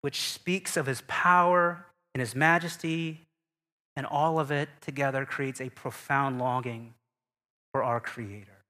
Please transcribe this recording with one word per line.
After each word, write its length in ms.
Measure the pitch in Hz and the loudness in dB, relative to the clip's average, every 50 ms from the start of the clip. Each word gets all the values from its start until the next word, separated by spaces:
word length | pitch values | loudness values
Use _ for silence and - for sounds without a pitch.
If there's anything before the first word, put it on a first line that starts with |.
| - | -6
Which 160 | 143 - - | -6 -4 -4
speaks 560 | - - - - - 180 180 190 - - - | -6 -4 -6 -6 -2 -2 -2 -2 -2 -2 -2
of 80 | 170 143 | -2 0
his 180 | 135 131 - - - | 0 -2 -4 -4 -6
power 760 | - - - 175 180 180 175 175 180 180 175 170 175 170 - - _ _ _ _ _ | -4 2 4 6 6 8 6 6 6 4 4 4 0 -4 -12 -20 _ _ _ _ _
and 60 | 131 | -4
his 140 | 127 110 104 | -4 -4 0
majesty, 880 | 131 151 160 170 175 165 170 165 - - 165 160 165 165 160 156 156 _ _ _ _ _ _ _ _ _ _ _ _ _ _ _ | 2 4 4 4 4 2 -2 -8 -6 -4 -4 -2 -2 -4 -6 -8 -10 _ _ _ _ _ _ _ _ _ _ _ _ _ _ _
and 80 | 143 135 | -8 -8
all 340 | - - 143 151 160 160 160 | -2 0 2 2 2 2 2
of 120 | 156 139 | 0 2
it 180 | 147 143 147 147 - _ - | 0 -2 -2 -4 -8 _ -12
together 420 | - 139 139 139 135 131 135 135 | -10 -4 0 0 0 0 -2 -4
creates 380 | - - - 139 131 131 - 131 | -4 -4 -4 -4 -4 -4 -6 -10
a 80 | 127 | -10
profound 680 | - - - 131 113 - - - 143 139 139 135 131 123 | -10 -10 -10 -10 -10 -10 -4 0 0 2 2 0 0 0
longing 540 | 123 127 123 127 123 127 117 113 117 117 113 _ _ _ _ _ _ _ _ _ _ _ _ _ _ _ - | 0 0 0 0 -2 -4 -8 -8 -12 -16 -20 _ _ _ _ _ _ _ _ _ _ _ _ _ _ _ -4
for 100 | 135 - | -2 0
our 180 | 123 120 120 | 0 0 -2
Creator. 580 | 113 - - - 117 101 101 104 101 101 - _ _ _ | -2 -6 -10 -10 -10 -12 -12 -14 -16 -20 -20 _ _ _